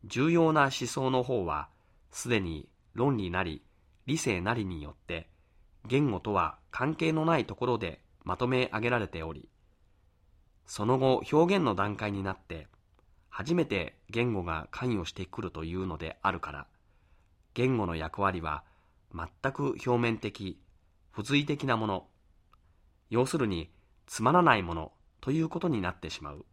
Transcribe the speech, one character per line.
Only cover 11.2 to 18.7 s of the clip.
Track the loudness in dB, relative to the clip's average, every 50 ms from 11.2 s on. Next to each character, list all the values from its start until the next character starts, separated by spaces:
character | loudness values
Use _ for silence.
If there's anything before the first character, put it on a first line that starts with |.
| 2 2
表 | 4 4 6 6 4
現 | 2 2
の | 0 2
段 | 0 0 -2 -2
階 | -4 -4 -4
に | -4 -2 -4
な | -4 -6
っ | -8
て、 | _ _ -12 -12 -12 -16 _ _ _ _ _ _ _ _ -20 _ _ _
初 | -10 -8 -2 0 2
め | 2 2
て | 2 0 -2 -2 -4 -8 _ _ _
言 | -2 0 0 0 0
語 | -2 -2
が | -2 -4 -4 -4 -8
関 | -10 -6 -4 -2 -2
与 | -2 -2 -6
し | -8
て | -10 -10
く | -10 -8 -8
る | -8 -8
と | -6 -8 -8
い | -6 -4
う | -4 -4 -4
の | -6 -6
で | -8 -10 -10 _
あ | _ -2
る | -2 -2
か | -6 -10
ら、 | -10 -12 -14 _ _ _ _ _ _ _ _ _ _ _ _ _ _ _ _ _ _
言 | 0 2 2 4 2
語 | 2
の | 0 -2
役 | -2 -4 -6 -2 2
割 | 2 2 2 0
は | -4 -4 -6 -6 -8 _